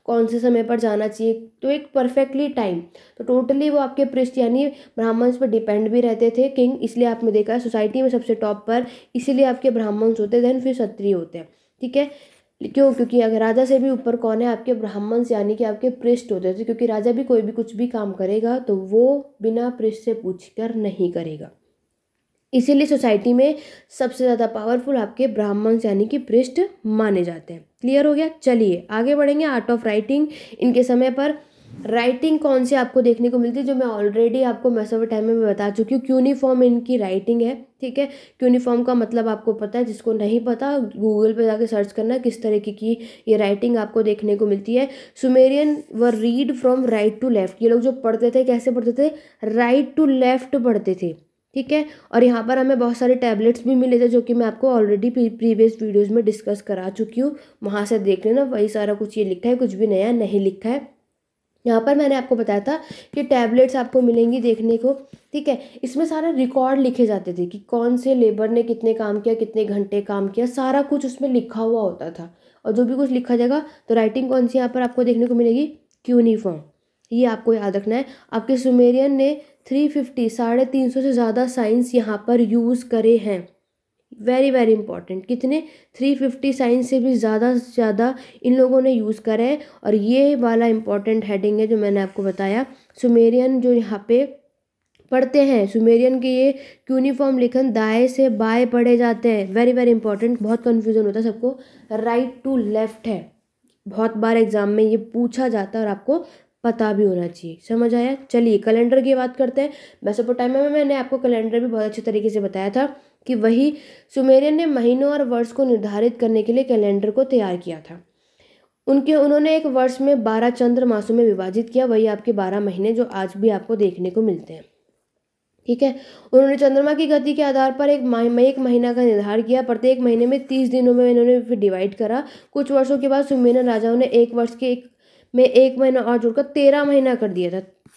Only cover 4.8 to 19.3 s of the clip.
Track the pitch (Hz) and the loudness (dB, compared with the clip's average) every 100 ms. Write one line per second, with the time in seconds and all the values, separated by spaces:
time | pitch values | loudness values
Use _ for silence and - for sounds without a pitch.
4.8 | - - 226 226 247 247 254 220 226 208 | -12 -4 -2 0 0 0 0 0 0 -2
5.8 | 220 240 240 220 233 233 269 269 247 269 | 0 0 0 0 0 2 0 2 0 0
6.8 | 233 240 240 226 226 208 208 240 240 226 | -6 0 0 0 0 0 0 -2 -2 -2
7.8 | 208 254 262 247 247 220 214 202 - 233 | -2 0 0 0 -2 -2 -4 -4 -2 -2
8.8 | 247 - _ 240 - 254 262 247 269 226 | -4 -12 _ -6 -2 2 2 2 0 0
9.8 | 214 208 226 226 208 240 247 262 262 254 | -2 0 0 0 0 0 2 0 -2 -4
10.8 | 214 - 202 185 165 170 160 _ _ _ | -6 -4 -2 -2 -4 -14 -18 _ _ _
11.8 | 247 269 285 - - _ _ _ - 269 | -4 -2 -2 -6 -20 _ _ _ -4 2
12.8 | 277 247 240 240 226 220 220 226 262 269 | 2 2 0 0 2 0 0 2 2 2
13.8 | 269 247 233 233 226 220 240 220 247 226 | 2 -2 -2 -2 -2 -2 -2 -2 -4 -4
14.8 | 208 202 208 233 240 214 202 214 220 208 | -6 -8 -4 -2 -2 -2 -2 -2 -4 -2
15.8 | 254 254 233 240 - 190 185 190 226 233 | -4 -2 0 0 -2 -4 -2 -4 -6 -2
16.8 | 233 214 226 233 254 233 208 226 226 220 | -2 0 0 -2 0 0 0 -6 -8 -6
17.8 | 247 233 202 190 185 214 233 254 240 196 | -4 -4 -6 -4 -2 -2 -2 -2 -2 -4
18.8 | 190 220 254 285 277 | 0 2 4 2 -4